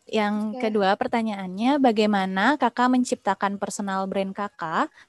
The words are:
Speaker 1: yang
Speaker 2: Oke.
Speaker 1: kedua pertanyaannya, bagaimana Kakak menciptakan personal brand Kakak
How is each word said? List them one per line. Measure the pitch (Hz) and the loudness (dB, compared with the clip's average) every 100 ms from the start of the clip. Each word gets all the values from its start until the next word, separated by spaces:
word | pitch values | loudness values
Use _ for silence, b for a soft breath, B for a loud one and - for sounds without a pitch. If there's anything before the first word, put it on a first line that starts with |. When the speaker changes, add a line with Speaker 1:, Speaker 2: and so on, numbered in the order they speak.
| - | -6
Speaker 1:
yang | 220 208 214 214 254 | -2 -2 -2 -4 -4
Speaker 2:
Oke. | 226 | -2
Speaker 1:
kedua | 214 190 208 | 2 2 2
pertanyaannya, | 247 233 220 196 190 185 240 294 | 0 -2 -2 -6 -8 -2 0 4
bagaimana | 262 214 214 202 190 190 220 302 | 4 4 2 2 0 0 2 2
Kakak | 240 - 247 | 0 2 2
menciptakan | 254 247 233 - 196 202 196 | 2 2 -2 -2 0 -2 -2
personal | 202 - 202 190 190 | -6 -6 -4 -4 -2
brand | 196 190 | -2 -4
Kakak | 190 202 - 165 175 302 B | -6 -10 -8 -4 -2 -2 B